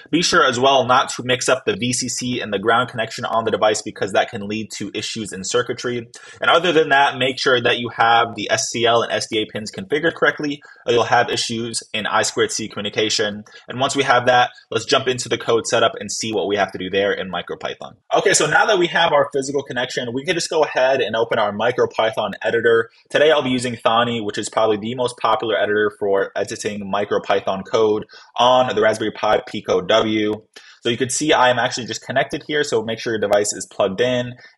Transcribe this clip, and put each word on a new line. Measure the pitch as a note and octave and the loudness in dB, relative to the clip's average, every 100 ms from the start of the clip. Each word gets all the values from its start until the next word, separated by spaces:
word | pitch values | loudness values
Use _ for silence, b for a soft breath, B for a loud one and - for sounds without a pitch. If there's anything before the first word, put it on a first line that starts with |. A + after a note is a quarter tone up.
| B | B
be | D#3 | 0
sure | E3+ F3 | 2 4
as | C#3 A#2+ | 4 4
well | C3+ C#3 A#2+ | 4 4 4
not | B2+ - | 2 2
to | - | -4
mix | A#2+ B2 - | -2 0 2
up | B2+ - | 0 0
the | G2 | -2
V | B2 | -2
C | B2 B2+ | -2 -4
C | - B3 B2 | -6 -4 -4
and | G#2+ | -4
the | G2+ | -2
ground | G#2 A#2 B2 | 2 2 0
connection | A#2 A2 - | -4 -8 -6
on | A2+ A2+ A2 | -4 -2 0
the | |
device | G#2+ G#2+ G#2+ | 2 2 2
because | G#2+ - G#2+ | -4 -6 -2
that | G#2+ F#2+ | 0 -2
can | A2+ G2+ | -4 -8
lead | G#2+ G#2+ | -8 -8
to | - G#2 | -10 -8
issues | G#2+ - A2+ G2+ | -8 -8 -8 -8
in | F#2+ F#2 | -8 -4
circuitry. | B2 B2 A#2 B2 B2 A#2 B B B | -2 -2 -4 -6 -6 -8 B B B
And | - | 2
other | D#3+ F3 | 4 4
than | D#3+ D3+ | 2 4
that, | C#3 C#3+ C3 | 4 4 2
make | B2+ B2+ | -4 0
sure | C#3+ B2 | 0 2
that | A#2+ A#2 | 2 0
you | A#2+ - | -2 0
have | A#2 A#2 A2+ G#2+ | 4 4 2 -4
the | G2+ | -2
S | A2 - | -2 -2
C | A#2+ A2+ | 0 2
L | A#2 | 2
and | G#2+ | 0
S | G#2+ - | -4 -2
D | A2 | -4
A | G#2+ | -4
pins | A2 G#2+ | -8 -10
configured | - G2 D3+ E3 - | -12 -4 -2 -2 0
correctly, | D3+ D3 D3+ C#3+ B B - | 0 0 -4 -6 B B 0
or | |
you'll | A#2 A2+ | 2 4
have | B2 A#2+ | 2 2
issues | A#2 - A2+ A#2 A2 - | -2 -4 -6 -6 -8 -8
in | A2 G2 | -8 -2
I | A2 | 0
squared | G#2+ - G#2+ | 0 0 -2
C | - G#2+ | -2 -8
communication. | - G#2 A#2 G#2+ - G#2+ G#2 B B - | -8 -6 -2 -2 0 -2 -6 B B -12
And | B2 | -4
once | C3+ C#3 | -2 0
we | |
have | C3+ C#3 B2 | 2 2 4
that, | B2 B2 B B | 4 2 B B
let's | A2 | -6
jump | - C3+ B2 | 0 0 0
into | B2 B2 | -4 -4
the | A#2 | -4
code | - A#2 - | 0 0 0
setup | A#2 A2+ - | 2 2 0
and | G#2 | -8
see | - A2+ | -8 -4
what | G#2 F#2 | -2 0
we | G2+ | 0
have | F#2+ | 0
to | F#2+ | -4
do | F#2 | -2
there | F#2+ G2+ | 0 0
in | - F#2+ | -2 -4
MicroPython. | F2 - E2 C2+ - - - - | -8 -8 -10 -10 -10 -16 -20 -2
Okay, | - G3+ | 0 2
so | F3 D3+ G3+ | 2 2 2
now | A3+ | 2
that | G3 | 2
we | E3+ | 0
have | E3+ E3 | 0 2
our | D3 C#3 | 2 0
physical | C#3 C3+ C#3 | -4 -4 -6
connection, | - B2 B2+ - B2 | -6 -6 -6 -6 -6
we | B2 D3 | -4 -4
can | |
just | E3+ - | -4 -2
go | E3+ | 0
ahead | C#3+ C#3+ C3 C3+ | 0 2 2 2
and | G#2+ A2+ | 0 -2
open | A#2 B2 | 0 0
our | G#2 G2+ | -2 -2
MicroPython | A#2 B2 A2+ - A2 A#2+ G#2 F#2 | -2 0 0 0 0 0 -4 -4
editor. | A2 A#2 A#2 A2+ A2+ b _ | -2 2 4 4 2 b _
Today | C#3 D3+ | 2 4
I'll | D3 | 4
be | C3 | 2
using | B2+ B2 A#2 | -2 -4 -2
Thonny, | A#2+ A2+ A#2+ A#2 | 2 2 2 -2
which | G#2 A2+ | -4 -6
is | G#2 | -4
probably | - A2 G#2+ | 0 2 0
the | A2 B2+ | -2 -4
most | B2 - | -4 -2
popular | A2+ A2 A#2 G2 | 0 0 0 0
editor | G#2 G#2 G#2+ - | 2 2 0 0
for | G2+ G2 F#2+ - | 0 0 0 -4
editing | G#2 A2 G#2+ G#2 G2 | -6 -6 -8 -8 -4
MicroPython | G2+ G#2 G2+ - G2+ G#2 G2 - | -4 0 -2 0 0 0 -4 -2
code | A2+ A2 G#2+ - B B - | 2 2 2 -4 B B 2
on | A#2+ B2+ B2 | 4 4 2
the | G#2 | 2
Raspberry | A2 G#2+ G#2+ | 2 2 -4
Pi | - G#2+ G#2+ - | -2 0 0 0
Pico | G#2+ G#2 F#2+ | -8 -2 0
W. | F2+ A2 A2 G#2+ G#2+ G#2+ - B B B | 2 2 2 0 -2 -4 -8 B B B
So | A#2 | -4
you | A#2+ | -2
can | C3 | -2
see | - D3+ | -2 2
I | A#2+ B2 | 4 4
am | A#2+ | 4
actually | B2 - A2 | 0 -4 -8
just | A2+ - | -8 -4
connected | B2+ D3 D#3 - | -2 -2 -6 -4
here, | D3 | -4
so | C#3+ A#2 | 0 -2
make | A2 A2+ | -2 -6
sure | B2 | -4
your | A2 | -2
device | G2+ G#2 G#2 | 0 2 0
is | G2 - | -6 -8
plugged | - G#2 F#2+ | -2 -2 0
in | B2 B2 B2 B2 B | 0 0 -4 -12 B